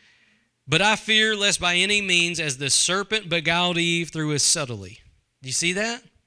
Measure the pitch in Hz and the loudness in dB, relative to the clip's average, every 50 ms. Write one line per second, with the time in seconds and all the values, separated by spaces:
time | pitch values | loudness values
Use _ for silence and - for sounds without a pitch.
0 | _ _ _ _ _ _ _ _ _ _ _ _ _ 131 147 160 196 214 220 - | _ _ _ _ _ _ _ _ _ _ _ _ _ -2 0 2 4 2 2 0
1 | - 220 220 214 220 220 214 202 202 202 180 - 180 175 175 180 185 202 208 208 | 0 2 4 4 4 2 2 0 0 0 0 0 0 0 2 2 2 2 2 0
2 | 202 190 180 175 170 170 175 156 160 151 131 131 143 135 - - - - 180 196 | 2 2 2 2 2 0 -2 -4 -4 -4 -4 -4 -2 0 2 2 2 2 0 -2
3 | 196 - 214 220 202 165 170 175 147 165 170 175 180 180 175 170 170 170 170 170 | -2 -2 -4 -4 -2 -2 -4 -2 0 0 0 2 0 0 0 0 0 0 0 0
4 | 170 - - 160 156 151 151 135 - - - 170 147 123 117 101 95 90 - - | -2 -4 -6 -4 -2 -2 0 2 2 2 2 0 -2 -4 -6 -10 -10 -14 -16 -20
5 | - - _ _ _ _ _ _ 127 127 123 - 165 175 180 196 214 233 233 254 | -20 -20 _ _ _ _ _ _ -10 -6 -4 0 0 0 0 0 -2 -4 -4 -8
6 | - _ _ _ _ | -12 _ _ _ _